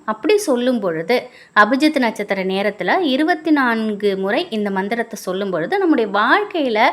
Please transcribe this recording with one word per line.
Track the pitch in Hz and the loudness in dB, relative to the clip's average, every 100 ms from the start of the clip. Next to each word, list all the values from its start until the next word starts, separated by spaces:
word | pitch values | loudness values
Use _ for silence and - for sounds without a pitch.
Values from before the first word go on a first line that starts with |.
அப்படி | - 214 311 415 | -8 -4 0 0
சொல்லும் | 370 240 247 240 | 0 0 0 -2
பொழுது, | 196 160 175 247 - - - 214 | -2 -4 -2 -2 -4 -14 -2 4
அபிஜித் | 214 262 302 294 | 4 4 2 2
நட்சத்திர | 240 208 202 196 | 0 -2 -4 -4
நேரத்துல | 185 190 202 202 180 330 | -2 -2 -2 -2 0 0
இருபத்தி | 320 262 311 330 330 | 2 0 0 0 2
நான்கு | 294 247 226 220 202 202 190 | 2 2 0 -2 -2 -2 0
முறை | 190 247 359 | 0 -2 -2
இந்த | 220 202 | -4 -4
மந்திரத்தை | 196 196 233 226 202 | -2 -4 -4 -6 -8
சொல்லும் | - 185 202 | -6 -4 -4
பொழுது, | 175 175 403 | -4 -2 0
நம்முடைய | 359 269 214 | 2 2 2
வாழ்க்கையில | 196 233 359 403 349 262 208 262 | 0 2 2 0 -2 0 2 2